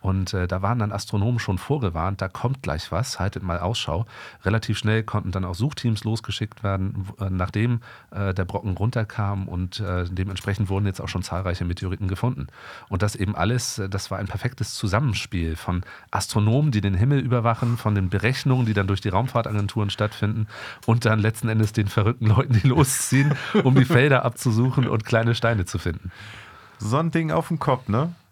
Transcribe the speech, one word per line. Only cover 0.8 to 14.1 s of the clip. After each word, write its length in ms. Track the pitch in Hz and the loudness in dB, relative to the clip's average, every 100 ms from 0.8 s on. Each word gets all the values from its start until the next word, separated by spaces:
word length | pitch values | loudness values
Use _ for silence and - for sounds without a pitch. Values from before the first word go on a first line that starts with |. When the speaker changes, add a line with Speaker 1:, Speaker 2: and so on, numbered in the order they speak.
| 104 | -2
Speaker 1:
Astronomen 480 | 101 - 107 104 120 | -4 -4 0 0 0
schon 180 | - 92 | -2 -4
vorgewarnt, 640 | - 151 107 78 87 98 | -2 -2 -2 -2 -4 -2
da 60 | 92 | -6
kommt 340 | - 123 135 | -4 -4 -4
gleich 300 | - 78 - | -4 -6 -4
was, 300 | 82 127 - | -4 -4 -2
haltet 200 | 92 - | -4 -4
mal 180 | 92 85 | -4 -2
Ausschau. 460 | 87 113 - 82 113 - - - | -2 -4 -4 -4 -4 -10 -20 -6
Relativ 340 | - 107 - 107 | -2 0 -2 -2
schnell 260 | 107 110 | 0 0
konnten 280 | 107 104 98 | 0 -4 -2
dann 140 | 92 92 | -4 -4
auch 100 | 87 | -2
Suchteams 480 | 131 - 120 110 | -4 -2 -2 -2
losgeschickt 540 | 110 110 - - 107 - | -2 -4 -4 -6 -6 -4
werden, 440 | 104 95 95 98 92 - | -2 -2 -2 -4 -8 -6
w-, 60 | 95 | -4
äh, 40 | |
nachdem, 520 | 92 90 104 117 117 - - - | -2 -2 0 0 0 -4 -20 -14
äh, 220 | 101 98 | -4 -2
der 120 | 92 92 | -2 -2
Brocken 320 | 98 104 90 | -4 -4 -2
runterkam 720 | 107 123 104 - 101 98 90 | 0 0 -4 -2 -2 -2 -4
und, 320 | 90 90 - | -4 -6 -4
äh, 260 | 95 90 87 | -4 -2 -2
dementsprechend 600 | 92 98 92 - 95 95 | -4 -4 -4 -4 -2 0
wurden 160 | 98 101 | 0 0
jetzt 160 | - | -2
auch 80 | - | -6
schon 140 | 92 | -6
zahlreiche 420 | - 85 92 92 87 | -4 -4 -2 -2 -4
Meteoriten 420 | 87 92 92 95 | -4 -4 -4 -4
gefunden. 400 | 98 123 131 - - - - - | -2 -2 -2 -8 -12 -20 -20 -6
Und 120 | 98 | 0
das 140 | 101 - | 0 0
eben 200 | 98 101 | -2 0
alles, 440 | 92 123 - - | 0 0 -2 -6
äh, 100 | 98 | -4
das 200 | 98 - | -6 -6